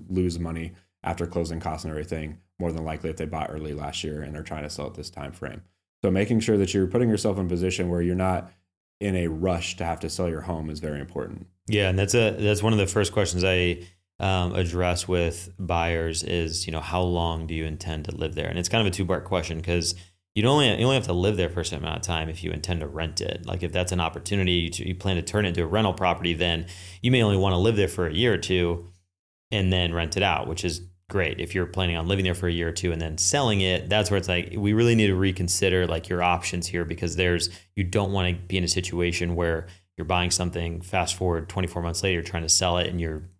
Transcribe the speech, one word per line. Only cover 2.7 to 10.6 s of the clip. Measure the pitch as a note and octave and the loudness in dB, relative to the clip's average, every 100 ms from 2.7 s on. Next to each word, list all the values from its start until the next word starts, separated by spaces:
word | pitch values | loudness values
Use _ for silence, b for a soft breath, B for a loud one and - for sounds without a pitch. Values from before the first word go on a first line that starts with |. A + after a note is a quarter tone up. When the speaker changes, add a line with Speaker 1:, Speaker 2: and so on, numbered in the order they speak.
Speaker 1:
than | D#2+ | -4
likely | D#2 D#2 E2 | -6 -6 -6
if | D#2 | -6
they | D#2 | -6
bought | D#2 D#2 | -4 -6
early | D#2 D2+ | -6 -8
last | D2 C#2+ - | -6 -6 -6
year | D#2 D2+ | -6 -6
and | C#2+ | -8
they're | D2+ | -10
trying | D2+ D#2 | -10 -8
to | D2+ | -8
sell | D2 C#2+ | -8 -10
at | - | -10
this | D2 | -14
time | - C#2 | -12 -12
frame. | - C2+ - - _ _ _ | -10 -12 -12 -16 _ _ _
So | G2 | 2
making | F#2 G#2 A2+ | 4 4 4
sure | A2 G#2+ | 4 4
that | F#2+ | 4
you're | G2 F#2 | 4 2
putting | A#2 A#2+ | 4 4
yourself | G#2 A2 G2 | 4 2 0
in | F2+ | 0
a | |
position | F2 F#2 F2+ F2+ | 0 0 0 0
where | F2 | 2
you're | F2 F2+ | 2 2
not | F#2 F#2 - B _ _ _ _ | 2 0 -2 B _ _ _ _
in | G#2 F#2 | -2 0
a | E2+ | 0
rush | D#2+ F#2 F2 F2 - | 0 0 0 -2 -4
to | E2+ | -4
have | E2 | -4
to | E2 | -4
sell | - F2+ | -2 -2
your | D#2 | -2
home | F2+ D#2+ | -4 -4